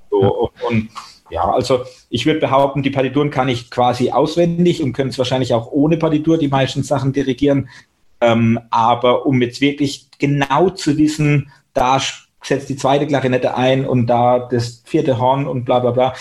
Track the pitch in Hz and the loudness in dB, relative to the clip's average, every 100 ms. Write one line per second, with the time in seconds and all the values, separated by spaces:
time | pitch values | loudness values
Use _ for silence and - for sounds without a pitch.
0 | - 101 98 101 117 - 120 110 110 - | -4 0 2 0 -4 -4 -4 -2 -4 -12
1 | - - - 85 87 131 - 127 - - | -20 -20 -10 -4 -2 0 0 -2 -2 -18
2 | - 120 156 156 139 135 139 143 135 139 | -10 -4 0 0 2 2 2 0 -2 0
3 | 131 127 147 143 131 117 - - 123 123 | 0 0 -2 -2 -2 -2 -6 0 0 2
4 | 123 123 151 170 170 170 175 160 139 117 | 0 0 0 0 0 2 0 0 -4 -2
5 | 135 120 123 131 123 117 - 147 151 165 | -4 -2 -2 -2 0 -2 -2 0 2 2
6 | 160 151 156 160 139 135 131 139 - 139 | 0 0 2 2 2 0 0 -2 -2 -2
7 | 135 139 131 120 143 139 - - _ _ | -2 -2 -2 0 2 2 -2 -14 _ _
8 | _ - 117 117 117 117 - 117 113 120 | _ 0 2 4 2 0 0 0 2 2
9 | 123 123 151 127 120 - 143 143 139 - | 2 2 2 0 0 0 -2 0 -4 -4
10 | _ - 143 143 135 139 185 185 - 156 | _ -4 -2 0 0 2 0 0 -2 2
11 | 151 151 147 147 - - _ 139 127 135 | 0 2 0 0 -2 -14 _ -2 2 0
12 | - - _ _ - 135 - 135 131 143 | -2 -10 _ _ -4 -4 -4 -4 0 0
13 | 147 139 127 127 - - 127 135 135 127 | 2 0 0 0 -2 0 0 2 0 0
14 | 120 120 120 123 120 123 117 - - 156 | 2 2 4 2 0 -4 -4 -10 -4 -2
15 | 143 117 127 139 143 135 120 123 123 123 | 0 0 0 0 -2 -6 -2 0 0 0
16 | 127 - | 0 -2